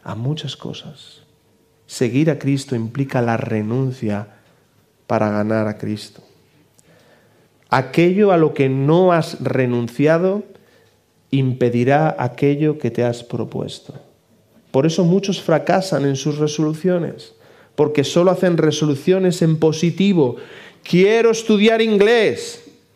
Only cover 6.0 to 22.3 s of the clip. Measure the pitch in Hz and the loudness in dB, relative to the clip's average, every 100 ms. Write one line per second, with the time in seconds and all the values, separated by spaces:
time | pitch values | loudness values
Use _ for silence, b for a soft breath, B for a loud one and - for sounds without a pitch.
6 | - - _ _ _ _ _ _ b b | -12 -20 _ _ _ _ _ _ b b
7 | b b b b b b - 131 131 165 | b b b b b b -2 -2 0 2
8 | 175 190 202 170 151 143 135 135 139 170 | 2 4 4 4 2 2 0 0 2 4
9 | 185 165 156 - 127 127 123 120 120 - | 4 2 0 -6 -4 0 0 -2 -4 0
10 | 147 165 190 202 - b b b b b | 2 2 0 -2 -8 b b b b b
11 | b _ - 135 131 127 120 120 120 143 | b _ -4 -2 0 0 0 2 2 4
12 | 156 - 123 - 143 147 151 147 117 117 | 2 -2 -6 -2 -2 0 -2 -2 -4 -2
13 | 120 120 - 113 - - - - - - | -2 -4 -8 -8 -8 -8 -10 -12 -18 -20
14 | - _ _ _ _ _ _ 131 160 160 | -20 _ _ _ _ _ _ 0 0 2
15 | 170 190 202 180 - 151 156 190 185 143 | 2 2 0 -4 0 0 0 -2 0 -2
16 | 139 135 151 147 151 160 151 156 185 175 | -2 -2 -4 -2 -4 -2 -4 -2 -2 -2
17 | 143 - - _ b b b - 151 143 | -4 -10 -20 _ b b b 0 2 2
18 | 135 175 185 180 185 165 156 151 151 139 | 0 2 2 2 0 2 0 0 -2 -2
19 | 185 190 185 170 160 156 156 156 170 - | 0 2 2 2 0 2 0 0 -2 0
20 | 196 175 127 - B B B B - 175 | 2 2 2 -2 B B B B 0 4
21 | 196 226 226 226 226 208 220 226 226 208 | 4 4 2 0 2 4 4 4 2 4
22 | 208 233 175 | 4 4 2